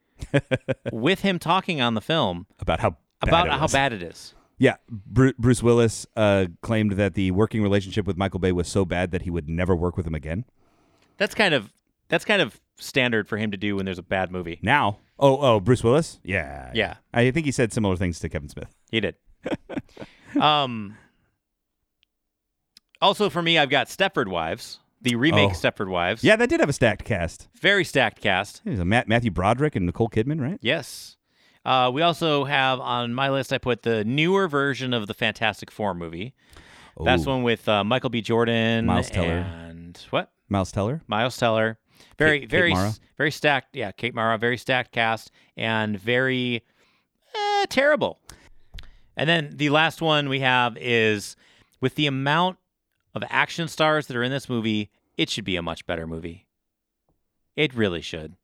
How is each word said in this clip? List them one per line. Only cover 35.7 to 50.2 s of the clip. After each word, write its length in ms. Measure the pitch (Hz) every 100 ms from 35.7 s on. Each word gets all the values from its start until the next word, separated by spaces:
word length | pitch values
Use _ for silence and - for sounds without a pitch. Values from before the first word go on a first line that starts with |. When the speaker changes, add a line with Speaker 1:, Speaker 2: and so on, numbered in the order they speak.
Speaker 2:
Four 240 | - 104
movie. 400 | 87 85 85 117 - _ - - - - -
That's 260 | 82 127 139
Speaker 1:
Ooh. 40 |
Speaker 2:
one 120 | 131
with, 260 | 120 113 -
uh, 160 | 104
Michael 260 | 101 127 131
B. 100 | 113
Jordan 640 | 101 113 117 117 113 117 113
Speaker 1:
Miles 240 | 90 -
Teller. 180 | - 85
Speaker 2:
and 680 | 85 90 85 85 82 85 87 -
what? 220 | 147 - _ -
Speaker 1:
Miles 240 | 98 92
Teller. 300 | - 101 156 -
Speaker 2:
Miles 300 | 107 127 -
Teller. 420 | 120 110 110 110 _ _ - -
Very, 240 | 156 147
Speaker 1:
Kate, 100 | 123
Kate 0 |
Speaker 2:
very, 220 | 156 170
Speaker 1:
Mara. 160 | 92 101
Speaker 2:
s-, 120 | 110 _ -
very 140 | 151
stacked. 460 | - 151 135 - 143
Yeah, 160 | 104
Kate 220 | - 117
Mara. 220 | 113 113 110
Very 180 | 120 123
stacked 340 | - 127 123
cast 380 | 120 113 113 - _ _ -
and 420 | 113 113 107 101
very, 640 | 101 123 131 127 123 117 - _ _ _ _ _ _
uh, 320 | 427 415 403 381
terrible. 500 | 254 277 269 104 - - - - - - - - - - -
And 120 | 151
then 220 | 170 147
the 160 | 139 147
last 300 | 151 160 -
one 280 | 165 151